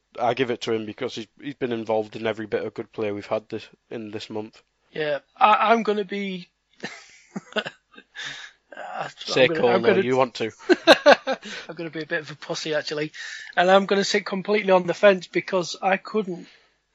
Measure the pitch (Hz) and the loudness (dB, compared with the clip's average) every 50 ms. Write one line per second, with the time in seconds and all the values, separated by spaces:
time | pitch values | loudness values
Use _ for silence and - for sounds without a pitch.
0 | _ _ - - 120 117 120 135 135 117 120 - - 120 113 110 107 107 104 - | _ _ -6 -2 0 0 0 0 0 -2 -2 -4 -4 -4 -4 -4 -4 -6 -8 -8
1 | 127 110 - 120 107 - _ _ - 143 135 - 139 120 117 113 110 110 110 110 | -8 -8 -8 -10 -12 -14 _ _ -14 -14 -10 -6 -4 -4 -4 -4 -2 0 0 0
2 | 107 107 - 110 113 110 104 110 110 104 117 101 98 110 - - 110 - _ 117 | -2 -4 -6 -6 -4 -4 -4 -4 -6 -4 -4 -4 -4 -6 -8 -10 -12 -10 _ -6
3 | 107 104 101 101 101 - 110 107 107 - 113 104 - - _ _ _ - 120 120 | -4 -4 -4 -6 -6 -4 -4 -4 -4 -6 -10 -10 -10 -12 _ _ _ -14 -12 -12
4 | 110 107 104 107 - - 107 107 107 113 - _ _ _ _ _ _ _ - 156 | -10 -10 -12 -12 -12 -10 -10 -10 -10 -10 -14 _ _ _ _ _ _ _ -10 -6
5 | 151 151 143 135 - _ _ - 196 208 214 214 220 208 233 233 214 214 208 208 | -4 -4 -4 -6 -8 _ _ 2 4 4 4 4 4 4 2 2 2 0 -2 -2
6 | 196 185 202 202 202 196 185 180 175 - _ _ _ _ _ _ - - - - | -4 -6 -6 -6 -6 -6 -8 -8 -12 -14 _ _ _ _ _ _ -16 -16 -16 -18
7 | - - - - _ _ - - - - - 208 - - - _ _ _ _ - | -20 -20 -20 -20 _ _ -16 -14 -14 -10 -8 -8 -8 -8 -10 _ _ _ _ -20
8 | - _ - - - - - - - - _ _ _ _ - - - - - - | -20 _ -16 -14 -14 -14 -14 -14 -16 -18 _ _ _ _ -18 -16 -14 -12 -10 -10
9 | - - - - - - - 135 127 123 - - 127 120 120 - 117 - 190 185 | -10 -10 -12 -14 -8 -2 2 4 4 4 4 2 2 2 2 2 2 2 2 2
10 | 120 127 127 127 131 120 - - 117 107 - - - - - - - 339 277 - | 2 2 2 2 2 0 0 -4 -6 -6 -8 -2 0 0 0 4 6 6 6 8
11 | - 294 254 - - 269 262 - - 214 - - - - 165 170 165 160 147 160 | 8 6 6 6 4 -4 -8 -8 -8 -14 -14 -14 -14 -14 -12 -10 -10 -10 -10 -10
12 | 156 - 175 160 151 143 147 - - - 160 - - 160 151 147 - - 151 151 | -8 -6 -6 -8 -8 -10 -16 -12 -10 -8 -8 -6 -4 -4 -4 -4 -4 -4 -4 -6
13 | 156 156 - - - - - - - - - 180 175 185 190 196 196 190 202 196 | -6 -6 -8 -12 -14 -14 -14 -14 -16 -4 0 2 6 6 6 6 6 4 2 0
14 | 190 - - 202 180 - 202 190 170 202 208 214 196 190 190 180 175 170 160 - | 2 0 0 -2 -2 -4 -6 -4 -2 0 0 0 4 4 4 4 4 2 2 6
15 | 208 202 190 180 170 - - 180 - - 196 185 165 - - - 208 185 196 190 | 6 6 6 6 2 -4 -4 -4 -2 0 0 -2 -2 -2 -4 -4 0 0 0 0
16 | - - - 220 190 185 170 - - - _ _ _ _ _ _ _ _ | -2 -4 -4 -4 -2 -4 -6 -10 -12 -18 _ _ _ _ _ _ _ _